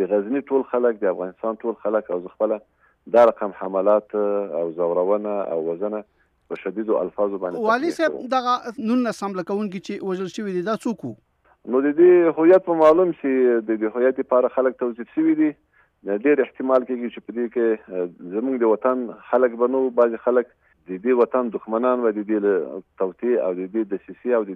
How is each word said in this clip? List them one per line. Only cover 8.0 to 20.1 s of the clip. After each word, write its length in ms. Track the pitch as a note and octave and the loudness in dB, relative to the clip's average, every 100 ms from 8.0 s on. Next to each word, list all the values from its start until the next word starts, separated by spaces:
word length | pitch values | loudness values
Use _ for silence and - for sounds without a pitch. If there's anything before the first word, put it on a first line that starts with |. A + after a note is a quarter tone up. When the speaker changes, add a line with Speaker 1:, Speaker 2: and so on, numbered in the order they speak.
Speaker 2:
صاحب، 180 | D#4 - | -4 -4
Speaker 1:
کوم. 80 | B3 | -4
Speaker 2:
دغه 500 | C4 B3 B3 - G#3+ A3 | -4 -2 -4 -6 -8 -2
نولس 320 | B3+ A#3+ F#3+ | 0 -2 -4
حمله 220 | G3+ F#3+ F3 | -6 -6 -6
کوونکي 280 | G3+ G#3+ F#3 - | -6 -6 -8 -10
چې 240 | G3+ G3 | -8 -6
وژل 180 | F#3 F#3+ | -6 -8
شوي 180 | - G#3 F3+ | -8 -6 -4
دي، 60 | F3 | -4
دا 80 | A3 | -4
څوک 200 | B3 A3+ B2+ | -4 -6 -10
وو؟ 80 | G#2 _ _ _ _ - | -14 _ _ _ _ -2
Speaker 1:
نو 80 | B2+ C#3+ | 0 2
د 100 | D3 | 6
دې 360 | F3+ F3 E3 D#3 | 6 6 4 4
هویت 280 | D#3+ F#3 F3+ | 6 6 4
په 100 | E3 | 4
معلوم 340 | D#3 E3 F3+ D#3+ | 6 6 4 0
سي، 100 | C#3 C3 B2 A#2+ A2 | 0 2 4 2 0
د 0 | A2 | -2
دې 160 | A2 A#2+ | -2 2
هویت 240 | B2+ C3 | 2 2
لپاره 280 | B2+ B2+ B2 - | 2 2 2 2
خلک 200 | C3 B2 | 0 0
توظیف 320 | B2 A2+ A2+ - | -4 -6 -8 0
شوي 180 | D#3+ D#3 | 2 2
دي. 100 | D3+ D3 _ _ _ _ | 0 -2 _ _ _ _
ډېر 360 | G2 G#2 C3+ C#3 | -6 0 2 2
احتمال 400 | A#2+ - C3 C3 B2 | 0 -2 0 0 0
کېږي 200 | B2 A#2+ | -6 -6
چې 60 | G#2+ - | -10 -10
په 60 | A2+ | -6
دې 100 | A#2 | -4
کې، 120 | B2 A#2 A2 - F#2 F2+ - E2+ | 0 0 0 -6 -6 -6 -8 -10
زموږ 220 | G2+ C3 C3 | -6 -4 0
د 80 | A2+ | 2
وطن 280 | G#2 B2+ B2+ A#2 G#2+ - | 2 0 -2 -4 -10 -2
خلک 240 | A#2+ B2+ A#2 | 2 2 2
به 60 | B2 | 0
نه 60 | C3+ | 0
وو، 120 | C3 A#2+ | 0 2
بعضې 200 | A#2+ | 2